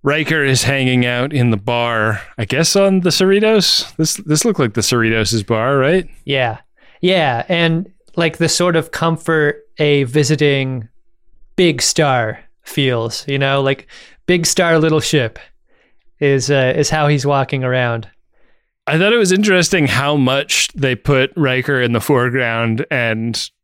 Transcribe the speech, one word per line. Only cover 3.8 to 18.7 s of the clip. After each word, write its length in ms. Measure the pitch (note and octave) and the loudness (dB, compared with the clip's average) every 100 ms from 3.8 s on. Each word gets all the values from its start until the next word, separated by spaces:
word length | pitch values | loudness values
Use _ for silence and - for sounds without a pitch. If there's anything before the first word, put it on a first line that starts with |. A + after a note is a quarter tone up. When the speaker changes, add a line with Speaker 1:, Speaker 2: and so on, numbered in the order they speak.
| - - | -4 -4
Speaker 1:
This, 160 | D#3+ - | -4 -4
this 300 | - D3+ A#3+ | -2 0 0
looked 140 | G3+ | 0
like 140 | B2 A2+ | -2 -2
the 60 | |
Cerritos' 640 | G2+ A#2+ A2+ A2+ G2 A2 G2 | 0 0 2 0 0 -2 -2
bar, 320 | A2+ A#2+ C#3 | -2 0 2
right? 300 | C3+ F#3 F3+ - | 2 0 -2 -14
Speaker 2:
Yeah. 360 | - C#3 A#2+ A2+ _ _ - _ | -4 -2 -2 -4 _ _ -20 _
Yeah, 420 | F3+ F#3 D3 A#2 - | 0 2 0 -2 -2
and, 420 | E3+ E3 E3 F#3+ _ _ - | 0 0 0 -4 _ _ -4
like, 220 | E3+ - | -4 0
the 100 | E3 | -2
sort 300 | - F3 E3 | 0 0 0
of 140 | - | -2
comfort 760 | - E3 E3 - D#3+ D3 D3 _ - | -4 -2 -2 -2 0 0 -2 _ -2
a 260 | D3 C#3+ C3 | 0 2 2
visiting 840 | C#3+ C#3+ D3+ D3 C#3 C3 C3 A2 - _ _ _ - - - | 0 0 2 2 0 -2 -6 -10 -20 _ _ _ -20 -12 0
big 240 | F3+ C3 | 0 2
star 580 | - - D3 B2+ A2 A2 - _ | -2 0 0 0 -2 -6 -16 _
feels, 640 | - - C3+ A#2+ A2+ - - | -10 -2 0 0 -4 -8 -6
you 100 | C#3 | -2
know? 240 | C#3 C#3 | 0 0
Like, 260 | C3+ C#3 - - - - - | 0 -2 -8 -20 -20 -14 -2
big 200 | F3+ E3+ | 0 0
star, 340 | - E3+ E3 | 0 2 2
little 220 | D#3+ D#3 | 4 2
ship 360 | - D3+ A2+ - - _ _ _ _ _ _ _ | 0 0 -2 -6 -20 _ _ _ _ _ _ _
is, 280 | C#3+ C#3 B2+ | 0 0 2
uh, 240 | C#3+ B2+ C3 | 0 2 0
is 140 | C#3+ | 0
how 180 | D#3 D3 | 0 0
he's 180 | D3 C#3 | 0 0
walking 400 | C#3 C3 C#3 B2+ | 0 -2 -4 -2
around. 420 | B2+ B2 A#2 A2 _ _ _ _ _ _ | -2 -2 -4 -8 _ _ _ _ _ _